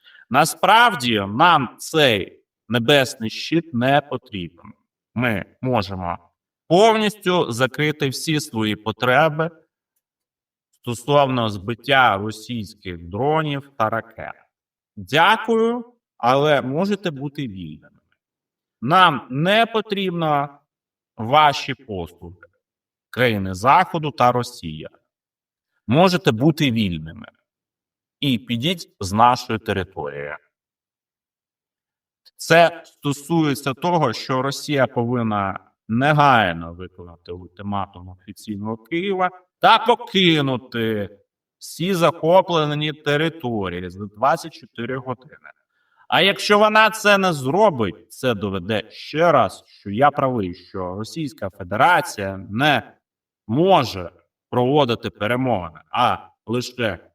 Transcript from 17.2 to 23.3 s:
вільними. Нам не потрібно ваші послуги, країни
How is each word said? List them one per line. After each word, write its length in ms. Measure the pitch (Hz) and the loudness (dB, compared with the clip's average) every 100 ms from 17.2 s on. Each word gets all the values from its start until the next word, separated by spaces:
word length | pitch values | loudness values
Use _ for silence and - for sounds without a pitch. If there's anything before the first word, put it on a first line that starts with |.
| 143 139 131 | -10 -8 -10
вільними. 520 | 95 80 76 _ _ _ _ _ _ _ _ _ - | -10 -14 -16 _ _ _ _ _ _ _ _ _ -8
Нам 460 | 117 185 175 135 - | 2 4 4 2 -6
не 360 | 139 175 214 226 | -2 0 2 0
потрібно 920 | 226 - 196 190 170 160 143 143 143 _ _ _ _ _ - | -2 -4 -4 -4 -2 -2 -2 -4 -10 _ _ _ _ _ -10
ваші 580 | 113 147 151 135 - | 2 4 4 2 -6
послуги, 640 | 127 135 95 82 - 87 92 _ _ _ _ _ _ _ | -10 -10 -10 -10 -14 -20 -20 _ _ _ _ _ _ _
країни 440 | 110 123 | -2 0